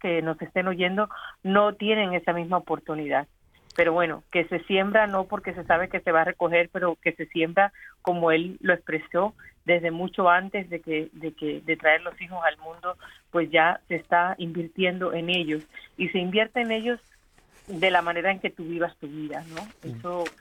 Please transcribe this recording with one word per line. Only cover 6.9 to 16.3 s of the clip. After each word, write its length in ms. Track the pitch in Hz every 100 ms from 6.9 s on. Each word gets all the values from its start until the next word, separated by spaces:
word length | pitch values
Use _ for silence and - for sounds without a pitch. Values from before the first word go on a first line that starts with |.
| 165
que 100 | 165
se 120 | - 156
siembra 440 | 170 160 170 196 - - -
como 280 | - 175 165
él 280 | 160 175 185
lo 140 | -
expresó 600 | 175 - 156 - 175 208 - - _
desde 260 | - 175 165
mucho 380 | 165 185 - 185
antes 400 | 175 190 202 175
de 120 | 170
que, 280 | 165 156 156
de 200 | 156 160
que, 300 | 151 151 147
de 140 | 160 160
traer 260 | 160 160
los 180 | 170 -
hijos 180 | 175 180
al 140 | 165 151
mundo, 380 | 160 170 175 180 - - _
pues 200 | 170 151
ya 300 | 165 165 - -
se 60 | 170
está 380 | - 175 175 190
invirtiendo 760 | 175 170 165 - 185 185 180
en 160 | 170 170
ellos 320 | 180 156 156 - - - -
y 120 | 175
se 80 | 190
invierte 420 | 180